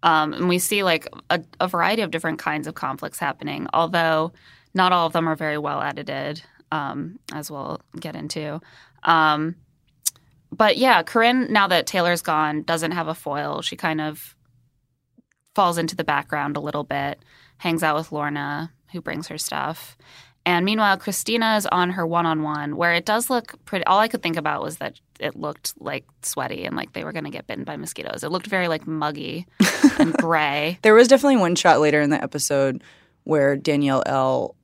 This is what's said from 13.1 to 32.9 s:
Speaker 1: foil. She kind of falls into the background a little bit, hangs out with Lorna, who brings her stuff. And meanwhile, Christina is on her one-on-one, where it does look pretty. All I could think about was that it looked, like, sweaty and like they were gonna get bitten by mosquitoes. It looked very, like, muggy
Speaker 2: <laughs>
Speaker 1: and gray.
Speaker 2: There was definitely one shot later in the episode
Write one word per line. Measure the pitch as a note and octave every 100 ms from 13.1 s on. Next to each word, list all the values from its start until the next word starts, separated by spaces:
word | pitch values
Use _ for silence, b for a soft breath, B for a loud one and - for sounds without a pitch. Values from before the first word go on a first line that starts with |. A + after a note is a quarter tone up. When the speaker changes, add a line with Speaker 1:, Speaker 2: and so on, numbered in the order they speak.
Speaker 1:
foil. | E3 - C#3+ D3 D3
She | - C#3+
kind | E3+ D#3
of | D#3 D3+ - _ _ _ _ _ _ _ _ _ _ _ _
falls | - F#3 E3+
into | E3 F#3
the |
background | D#3 C#3+ D3 D3+ C#3+ D3
a |
little | D3 D3
bit, | D3 C#3+ C#3 - b b b b
hangs | F3+ E3
out | D#3+ D3+
with | D#3+
Lorna, | D3+ D3 D3 C#3+ D3 E3 _ _
who | F3
brings | E3+ E3 -
her | D#3
stuff. | - D3 C#3 E3 - - b b b b -
And | F3
meanwhile, | F#3 A3 G#3 F#3+
Christina | - G3 - A#3 A3+ G#3+
is | G3+
on | F3+ F3+
her | F#3 E3
one-on-one, | E3+ E3+ D#3 D#3 D3+ D3 D3
where | E3+
it | E3+
does | E3+ G#3+ A#3
look | B3 A3+ - -
pretty. | G3
All | - G3
I | A3+
could | -
think | E3+ E3
about | D3+ D3
was | - D#3+
that | - - _ _
it | - -
looked, | D3+ D3+ - -
like, | - C#3 - _
sweaty | - - C3 -
and | - -
like | -
they | -
were | D#3+
gonna | D#3+ D3
get | D3+ -
bitten | -
by | - D3+
mosquitoes. | D3 - - -
It | D3
looked | F3 G3
very, | G3 F3
like, | D#3+ -
muggy | D#3 D3+ D3 - D#3+ F3+ _
Speaker 2:
<laughs> | G3 - C#4+ -
Speaker 1:
and | C#4+
gray. | D#3+ E3 E3 D3+ C#3+ D3+ F3+
Speaker 2:
There | A3
was | G#3+ A#3+
definitely | C4+ C#4 C4
one | F3+ F3
shot | F#3 D3
later | D3+ D3+
in | D3
the | D3
episode | C#3 D3+ - C#3+ C3+ C3 b